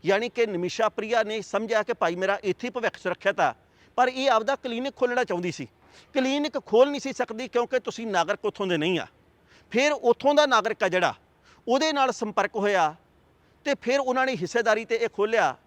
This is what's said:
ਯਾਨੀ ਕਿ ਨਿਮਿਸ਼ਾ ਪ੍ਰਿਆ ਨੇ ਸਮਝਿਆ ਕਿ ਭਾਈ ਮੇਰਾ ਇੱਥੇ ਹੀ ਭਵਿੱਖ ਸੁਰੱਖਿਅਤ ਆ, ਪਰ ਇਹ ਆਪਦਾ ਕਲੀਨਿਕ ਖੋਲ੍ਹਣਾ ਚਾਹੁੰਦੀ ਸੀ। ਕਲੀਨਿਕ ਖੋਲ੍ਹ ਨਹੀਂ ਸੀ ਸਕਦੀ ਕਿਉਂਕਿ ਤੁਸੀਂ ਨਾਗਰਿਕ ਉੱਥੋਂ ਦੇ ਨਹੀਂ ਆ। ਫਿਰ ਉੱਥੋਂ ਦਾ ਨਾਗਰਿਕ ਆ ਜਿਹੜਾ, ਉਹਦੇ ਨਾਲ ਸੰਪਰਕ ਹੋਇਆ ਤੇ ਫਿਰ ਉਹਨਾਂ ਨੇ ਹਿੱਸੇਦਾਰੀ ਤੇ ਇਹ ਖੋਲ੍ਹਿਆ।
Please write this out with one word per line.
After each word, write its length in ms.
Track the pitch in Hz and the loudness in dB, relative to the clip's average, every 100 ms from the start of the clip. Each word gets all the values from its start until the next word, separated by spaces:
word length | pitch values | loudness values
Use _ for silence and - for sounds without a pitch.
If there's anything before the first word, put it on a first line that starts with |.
ਯਾਨੀ 240 | 160 196 233 | 2 0 0
ਕਿ 160 | 233 233 | -2 -2
ਨਿਮਿਸ਼ਾ 420 | 180 175 - 220 | 0 -4 0 -2
ਪ੍ਰਿਆ 320 | - 220 226 | -2 -2 0
ਨੇ 160 | 214 220 | 0 -4
ਸਮਝਿਆ 400 | 196 196 214 220 | -4 -4 0 -2
ਕਿ 100 | 214 | -2
ਭਾਈ 220 | 233 170 175 | -2 -2 0
ਮੇਰਾ 220 | 190 202 | -2 -2
ਇੱਥੇ 240 | 202 180 247 | -2 -4 -4
ਹੀ 40 | |
ਭਵਿੱਖ 260 | 254 214 - | -4 -4 -4
ਸੁਰੱਖਿਅਤ 420 | 185 175 190 196 | -6 -2 -2 0
ਆ, 140 | 156 - _ _ _ - | 0 -2 _ _ _ 0
ਪਰ 100 | 247 | 0
ਇਹ 220 | 254 269 | 2 2
ਆਪਦਾ 260 | 226 220 277 | 2 2 -4
ਕਲੀਨਿਕ 400 | 254 233 269 - | -4 -6 -6 -2
ਖੋਲ੍ਹਣਾ 280 | 254 254 | -2 0
ਚਾਹੁੰਦੀ 280 | 254 175 180 | -2 -2 -4
ਸੀ। 160 | - 127 _ _ - - - | -6 -12 _ _ -20 -6 -2
ਕਲੀਨਿਕ 440 | 262 277 294 285 | 0 0 -2 -6
ਖੋਲ੍ਹ 320 | - 220 277 | 0 4 4
ਨਹੀਂ 100 | 285 | 4
ਸੀ 120 | 269 | -6
ਸਕਦੀ 340 | - 247 220 254 | -6 -6 -6 -4
ਕਿਉਂਕਿ 320 | 240 240 202 | -2 -2 -2
ਤੁਸੀਂ 280 | 214 - 226 | -4 -10 -2
ਨਾਗਰਿਕ 380 | 185 165 202 214 | 0 0 -2 -4
ਉੱਥੋਂ 220 | - 190 | -4 -2
ਦੇ 100 | 175 | 0
ਨਹੀਂ 220 | 156 175 | 0 -2
ਆ। 60 | 117 _ _ _ _ - _ | -4 _ _ _ _ -20 _
ਫਿਰ 200 | 214 285 | 0 0
ਉੱਥੋਂ 420 | 285 247 240 269 | 0 0 2 4
ਦਾ 120 | 294 294 | 4 4
ਨਾਗਰਿਕ 380 | 240 208 220 | 4 2 -2
ਆ 40 | 196 | 0
ਜਿਹੜਾ, 260 | 180 175 104 _ _ _ - - | 2 0 -2 _ _ _ -16 0
ਉਹਦੇ 240 | 254 311 | 2 2
ਨਾਲ 180 | 285 262 | 2 0
ਸੰਪਰਕ 440 | - 220 208 196 220 | 0 -4 -2 -2 0
ਹੋਇਆ 380 | 202 196 160 160 _ _ _ _ _ _ - | 0 2 0 -2 _ _ _ _ _ _ -4
ਤੇ 100 | 285 | -4
ਫਿਰ 180 | - 269 | 0 0
ਉਹਨਾਂ 260 | 262 254 262 | 0 0 0
ਨੇ 100 | 208 | -2
ਹਿੱਸੇਦਾਰੀ 500 | 175 240 233 220 226 | -2 -2 2 0 0
ਤੇ 100 | 226 | -2
ਇਹ 140 | 226 | -2
ਖੋਲ੍ਹਿਆ। 460 | - 208 226 160 123 | -2 0 2 0 -2